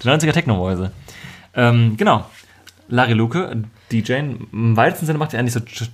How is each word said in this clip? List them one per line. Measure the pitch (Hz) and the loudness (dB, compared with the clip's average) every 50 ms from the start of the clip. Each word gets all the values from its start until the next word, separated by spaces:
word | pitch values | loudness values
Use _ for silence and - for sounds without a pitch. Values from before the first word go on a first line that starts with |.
| - | 0
Die | 120 | 2
neunziger | 143 165 170 156 147 | 2 2 2 2 0
Techno-Mäuse. | 170 - - 107 92 90 92 95 90 92 92 - - - - - - - - - - - _ - | 0 0 0 0 0 0 -2 -2 -2 -4 -6 -8 -12 -20 -20 -20 -20 -20 -20 -20 -20 -20 _ -2
Ähm, | - 123 120 117 117 117 113 107 | 2 2 4 4 4 4 2 2
genau. | 107 202 208 139 104 90 - - - - _ _ _ _ - _ _ _ - | 2 2 2 2 2 0 -6 -18 -20 -20 _ _ _ _ -20 _ _ _ -4
Larry | 120 123 127 113 113 | 0 0 2 2 2
Luke, | 110 113 117 - - - - - 113 107 110 _ _ _ - 131 | 2 2 0 0 -4 -4 -4 -6 -8 -8 -8 _ _ _ -4 -4
D | 113 | -2
J, | 107 - 123 135 147 143 120 - 110 - | -2 0 -2 -2 -2 -6 -8 -10 -14 -12
im | - 104 113 117 113 | -6 -2 0 2 4
weitesten | 110 117 165 175 - 170 | 4 4 2 2 0 -4
Sinne | 156 156 147 | -2 -2 -2
macht | 151 151 - | -2 -4 -2
er | 113 | -2
eigentlich | 127 120 120 | -2 -2 -2
so | 120 | -4
T-, | 113 - - - 113 117 | -6 -8 -10 -10 -10 -10